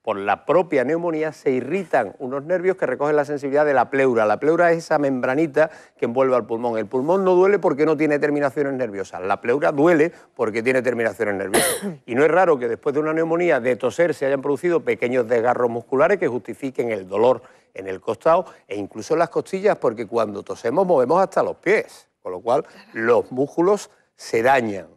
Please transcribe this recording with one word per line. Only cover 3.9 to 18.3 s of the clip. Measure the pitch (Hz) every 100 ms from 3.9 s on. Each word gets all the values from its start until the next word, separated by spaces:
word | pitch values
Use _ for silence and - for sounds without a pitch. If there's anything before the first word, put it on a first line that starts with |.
pleura. | 135 135 117 107
La | 104
pleura | 143 170 170
es | 165
esa | 165 156
membranita | 143 127 127 135 165 143 156 - - _
que | 120
envuelve | 120 131 123
al | 110
pulmón. | 113 120 113
El | 104
pulmón | 127 143 190
no | 190 180
duele | 190 202
porque | 185 139 151
no | 151
tiene | 156 147
terminaciones | 147 147 143 151 139
nerviosas. | 131 120 101 95 87
La | 95 98
pleura | 117 135 165
duele | 147 165 165 165 - -
porque | - 113 107
tiene | 117 131
terminaciones | 123 120 113 98 107 98
nerviosas. | 95 101 - 466 202 147
<coughs> | -
Y | 117
no |
es | 156
raro | 165 185 139
que | 120
después | 110 151 139
de |
una | 156
neumonía, | 160 165 165 175 135
de | 120 120
toser, | 123 - 175 143
se | 135
hayan | 139
producido | 135 - 175 165
pequeños | 123 107 120 127 113
desgarros | 120 117 120 123
musculares | 117 - 131 165 196
que | 165
justifiquen | 120 - 110 135 131 120
el | 107 95
dolor | 98 120 127 - _ _ -
en | 95
el | 95
costado | - 107 160